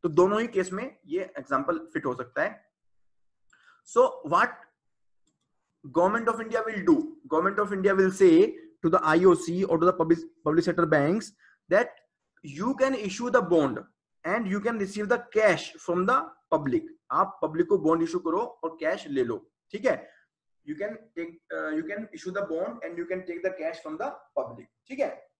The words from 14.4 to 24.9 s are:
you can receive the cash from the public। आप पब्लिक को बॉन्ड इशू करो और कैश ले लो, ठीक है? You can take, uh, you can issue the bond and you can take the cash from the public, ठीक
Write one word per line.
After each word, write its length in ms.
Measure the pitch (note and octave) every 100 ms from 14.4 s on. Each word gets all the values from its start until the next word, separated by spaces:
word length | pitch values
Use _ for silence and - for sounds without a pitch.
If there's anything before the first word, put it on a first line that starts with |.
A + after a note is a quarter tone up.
| G#3
you 140 | G3+
can 180 | G#3 A3+
receive 300 | G3 G3+ G#3
the 160 | A#3 -
cash 400 | G#3+ G#3+ D#3+ - - -
from 180 | F3
the 140 | F#3+ B3+ D#4+ - _
public। 340 | D#3 C#3+ - - - _
आप 260 | C#3 G3 -
पब्लिक 260 | D#3 D#3 E3+
को 100 | F#3+
बॉन्ड 240 | D#3 E3
इशू 160 | E3 F3 E3
करो 160 | F3 A#3+ -
और 120 | E3 D#3+
कैश 260 | D#3+ G3 D#3
ले 160 | C#3
लो, 120 | A#2+ G#2+ - _ _
ठीक 140 | G#3 A#3+
है? 100 | C#3+ - _ _ _ _ _ D3
You 80 | D#3
can 220 | G#3 A3+ _ -
take, 180 | E3+ E3 _ D#3+
uh, 140 | D#3
you 120 | D#3 G3+
can 200 | G#3 A3
issue 180 | - F#3
the 120 | F#3+
bond 360 | G3 D#3+ G#3 A#3
and 140 | E3 E3+
you 80 | F3
can 200 | F#3 F#3
take 160 | E3+
the 120 | F#3 F#3
cash 240 | D#3+ D#3+
from 140 | D#3 D#3
the 160 | B3+ - _ -
public, 300 | A2+ A#2 - _
ठीक 120 | _